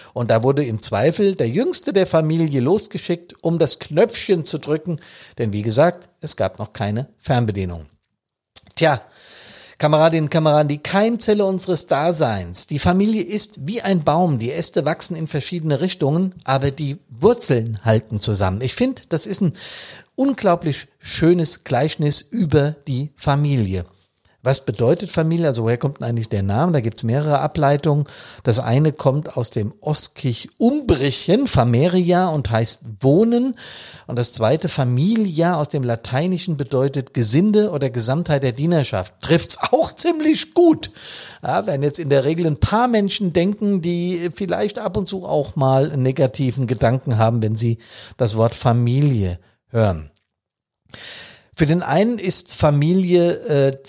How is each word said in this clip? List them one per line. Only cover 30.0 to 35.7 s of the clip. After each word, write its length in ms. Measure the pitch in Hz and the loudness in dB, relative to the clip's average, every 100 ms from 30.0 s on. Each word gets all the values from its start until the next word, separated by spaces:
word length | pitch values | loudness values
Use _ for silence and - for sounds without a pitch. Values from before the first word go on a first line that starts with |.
| - - 127 113 - - 233 294 247 147 139 - - 214 269 | -2 -4 -6 -4 -10 0 2 2 2 2 2 -2 0 2 2
Fameria, 800 | - 120 117 170 185 175 180 180 | 2 2 4 2 2 2 2 2
und 200 | 151 120 | -2 0
heißt 340 | 110 117 - 120 104 | 0 0 -4 -8 -2
Wohnen. 560 | 135 156 233 240 262 240 - - - - - | 2 4 4 2 0 -4 -12 -18 -18 -20 -8
Und 100 | 123 | -4
das 160 | 117 | -4
zweite, 360 | - 110 160 165 | 0 0 2 -2
Familia, 840 | - 123 123 175 226 202 156 170 170 | -2 0 2 2 2 0 2 2 2
aus 120 | |
dem 160 | 147 | 0